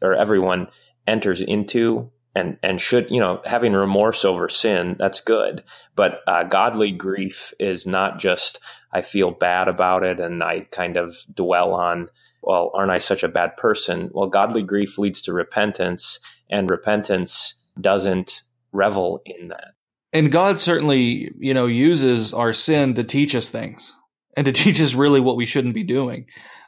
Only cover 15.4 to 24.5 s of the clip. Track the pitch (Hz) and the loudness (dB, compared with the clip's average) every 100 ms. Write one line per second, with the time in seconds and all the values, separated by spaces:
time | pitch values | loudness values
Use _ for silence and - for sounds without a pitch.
15.4 | 85 - 104 - 92 90 - - - - | -2 -2 -2 -2 -4 -4 -6 -10 -14 -20
16.4 | _ 104 95 185 - 107 104 95 90 - | _ -2 0 0 0 0 0 -2 -2 -4
17.4 | - - _ - 95 98 95 92 90 - | -6 -8 _ -4 0 2 2 -2 -4 -10
18.4 | - _ _ 98 101 98 90 85 - 90 | -16 _ _ 0 0 0 -2 -4 -10 -18
19.4 | 85 87 - _ _ _ _ 156 151 160 | -16 -16 -20 _ _ _ _ 0 2 4
20.4 | 190 196 - 165 147 135 120 120 - - | 4 2 0 0 2 2 2 0 -6 -6
21.4 | 135 131 123 117 147 170 135 120 110 113 | -2 0 2 4 4 4 4 2 0 -2
22.4 | 117 110 - 151 135 120 113 135 143 127 | -2 0 0 2 2 0 -2 0 0 0
23.4 | - 117 110 - - - _ _ _ - | -4 -8 -10 -14 -20 -20 _ _ _ -2
24.4 | 139 | 0